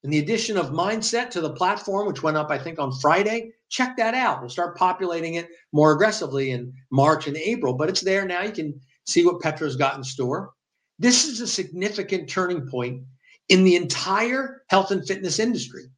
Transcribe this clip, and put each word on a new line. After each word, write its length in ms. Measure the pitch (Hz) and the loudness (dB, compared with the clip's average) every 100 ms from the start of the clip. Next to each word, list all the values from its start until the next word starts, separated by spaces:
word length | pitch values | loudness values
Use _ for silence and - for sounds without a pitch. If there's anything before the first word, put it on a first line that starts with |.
And 80 | 139 | 0
the 80 | 151 | -2
addition 360 | 151 226 226 196 | 0 -2 0 -2
of 140 | 147 | -2
Mindset 600 | 156 185 220 214 233 247 | 0 -2 -2 -2 -2 -4
to 100 | 180 | -4
the 140 | 160 | -4
platform, 520 | - 185 202 - 196 208 | 0 0 0 -2 -2 -2
which 160 | 147 | -2
went 140 | 160 151 | -2 0
up, 160 | 147 | -2
I 60 | 139 | -4
think, 200 | 147 160 | -6 -6
on 180 | 139 131 | -6 0
Friday, 500 | 147 170 208 226 226 _ _ | 4 4 4 -2 -6 _ _
check 260 | - 247 247 | -4 -2 0
that 180 | 226 | 0
out. 260 | 247 240 131 | 2 0 -2
We'll 80 | 123 | -6
start 280 | - 175 - | -4 -4 0
populating 580 | 180 180 185 170 165 | 0 0 -2 -2 -4
it 140 | 170 170 - _ | -6 -8 -16 _
more 180 | 151 156 | 6 6
aggressively 640 | 147 214 208 147 139 135 | 6 4 2 -4 -2 -2
in 200 | 123 120 - _ | -4 -6 -16 _
March 340 | 131 143 151 151 | 4 6 4 0
and 100 | 147 | -4
April, 380 | 170 240 - | -4 -2 -2
but 140 | - 156 | 0 0
it's 140 | 190 | 0
there 220 | 185 190 | 0 0
now. 180 | 190 180 | 0 -4
You 100 | 208 | -6
can 280 | 214 151 143 _ _ | -6 -8 -10 _ _
see 200 | - - | -2 4
what 160 | 170 175 | 4 4
Petra's 340 | 160 151 156 | -2 -2 -4
got 220 | 127 135 139 | 0 0 -2
in 80 | |
store. 480 | 131 - 123 156 196 _ _ _ _ _ | -10 -4 -2 -2 -6 _ _ _ _ _
This 260 | 226 247 311 | 2 4 2
is 140 | 226 | -4
a 60 | 233 | -6
significant 800 | - 185 175 202 208 190 190 143 | -6 -6 -4 -6 -4 -4 -4 -4
turning 400 | 185 180 175 131 | -2 -2 -2 -4
point 340 | 131 123 127 - _ _ _ _ | -6 -6 -8 -14 _ _ _ _
in 160 | 185 | 8
the 100 | 190 | 8
entire 880 | 175 160 - 185 190 233 262 254 - _ | 6 2 -6 -2 0 0 -2 -6 -12 _
health 240 | 196 190 | 2 2
and 120 | 196 | -4
fitness 360 | - 196 185 151 | -4 -6 -4 -2
industry. 460 | 226 226 - - - | 0 -2 -6 -14 -20